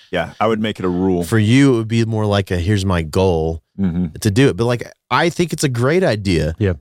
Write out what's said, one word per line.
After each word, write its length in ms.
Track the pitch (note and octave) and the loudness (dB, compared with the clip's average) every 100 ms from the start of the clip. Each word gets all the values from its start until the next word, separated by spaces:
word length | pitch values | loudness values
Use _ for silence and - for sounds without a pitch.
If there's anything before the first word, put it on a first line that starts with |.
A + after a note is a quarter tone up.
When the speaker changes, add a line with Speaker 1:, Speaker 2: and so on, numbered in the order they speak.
| - | -8
Speaker 1:
yeah. 220 | F2+ D2+ - | -6 -4 -2
I 60 | G#2+ | -2
would 140 | A2 | 0
make 180 | A2 G2+ | -2 -4
it 60 | |
a 40 | F#2 | -2
rule. 360 | F2+ F#2+ F2+ | 0 0 0
Speaker 2:
For 140 | E2+ A2+ | 0 2
you, 360 | G#2+ B2+ C#3 | 4 4 4
it 20 | A#2+ | 2
would 100 | A2 | 0
be 160 | A#2 | -2
more 200 | A2+ A2 G#2+ | 0 0 0
like 240 | G2+ F#2+ | 0 0
a, 80 | F2+ | -2
"Here's 260 | F2 G#2+ | 0 0
my 180 | F#2+ F2+ | 0 -2
goal 600 | D#2+ F2+ F#2+ E2 D#2+ E2 - - | -2 0 2 2 -2 -4 -10 -6
Speaker 1:
Mm-hmm. 380 | G2 E2 F2 F2 | -4 -2 -4 -2
Speaker 2:
to 100 | A2 | -2
do 180 | G2+ C3+ | 2 2
it." 80 | F#2 | 2
But, 80 | |
like, 260 | A#2 A#2+ - _ - | -2 -2 -6 _ -4
I 180 | B2+ E3+ | 0 0
think 220 | - F3+ | 0 -4
it's 120 | D#3+ | -2
a 40 | D#3 | -2
great 340 | A#2+ B2+ E3+ | 0 0 2
idea 520 | F3+ G#2+ G2 E2 D#2 E2 | 0 0 0 0 0 -2
Speaker 3:
Yeah. 160 | G2+ E2 | -2 -2